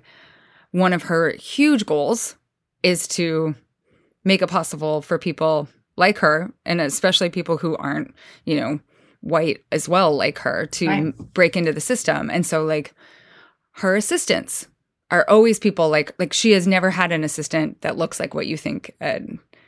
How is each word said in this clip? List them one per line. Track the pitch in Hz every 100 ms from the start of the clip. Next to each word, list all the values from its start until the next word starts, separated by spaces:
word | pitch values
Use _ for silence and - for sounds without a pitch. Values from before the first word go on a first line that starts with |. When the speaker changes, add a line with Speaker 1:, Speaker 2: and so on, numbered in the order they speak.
| _ _ - _ _ _ _
Speaker 1:
one | 180 185
of | 175
her | - 165 160
huge | - - - 294 269 208
goals | 151 143 233 - - _ _ _ _
is | 185 175 -
to | - 170 160 160 147 _ _ _ _ _ _
make | 190 190
it | 175
possible | 175 165 147 156 151
for | - 165
people | 180 147 160 156 147 _ _ -
like | 185 202
her, | 175 156 190 - -
and | 170
especially | 151 - 190 185 175
people | 180 165 160
who | 170 156
aren't, | 143 156 - - - -
you | - 151
know, | 120 147 _ _ _ _
white | - 165 160 - -
as | 156 151
well | 180 175
like | 143 139 -
her, | - 85 156
to | - 165
Speaker 2:
Right. | 147
Speaker 1:
m-, | 156 - -
break | - 170 185
into | 165
the | 151
system. | - 240 - 147 -
And | 175
so, | 170 160 156
like, | 156 143 _ - - _ - - _ _ -
her | 190 196
assistants | 208 339 - - - - - _ _ _ -
are | 175 -
always | 208 226 214
people | 214 190 160
like, | 151 147 -
like, | 180
she | - 226
has | 196 175
never | 190 185
had | 180 175
an | 165
assistant | 156 - 147 160 156 -
that | - -
looks | 160 -
like | -
what | 151 -
you | 156
think | - - - -
a | 151 - - - _ _